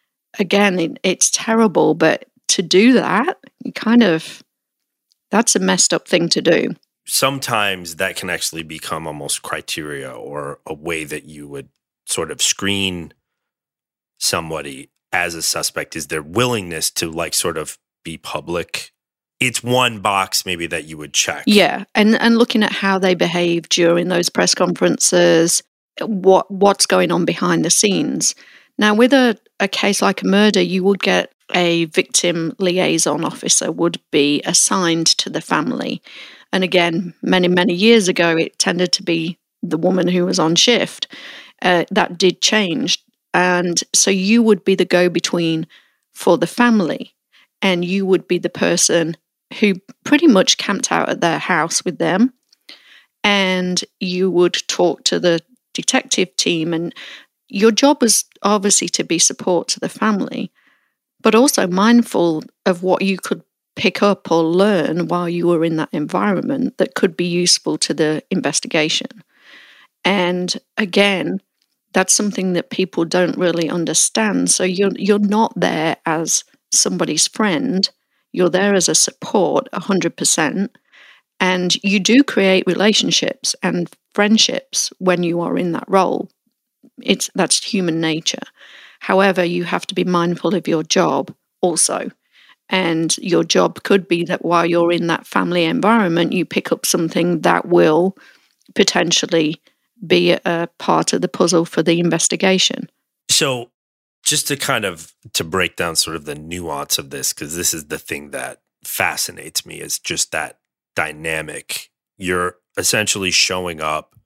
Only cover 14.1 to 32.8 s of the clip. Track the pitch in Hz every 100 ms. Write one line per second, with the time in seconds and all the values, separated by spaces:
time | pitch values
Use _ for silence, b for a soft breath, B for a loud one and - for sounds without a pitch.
14.1 | - - 87 82 78 73 67 71 _ _
15.1 | 90 87 82 - 82 78 82 73 82 76
16.1 | 80 73 92 123 117 87 82 - - 85
17.1 | 80 82 - 90 78 76 - _ _ 85
18.1 | 80 - 78 76 85 80 - - _ _
19.1 | _ _ - 127 - 120 123 123 110 107
20.1 | 98 92 - 95 87 85 82 76 78 73
21.1 | - - 76 - 208 175 - 202 - 208
22.1 | 226 233 226 240 220 208 - 196 190 185
23.1 | 175 175 175 175 170 165 - 170 170 175
24.1 | 175 175 - 175 - 180 175 180 - -
25.1 | 180 175 165 165 - - _ _ - 208
26.1 | 196 185 190 - 196 202 - - 185 175
27.1 | 170 170 165 175 170 160 - 208 175 147
28.1 | 135 - - b b b - 214 214 247
29.1 | 269 247 214 _ - 196 - 202 196 196
30.1 | 190 190 196 214 196 175 185 185 196 196
31.1 | 180 - _ - - 175 170 165 180 -
32.1 | - 175 170 165 - 190 180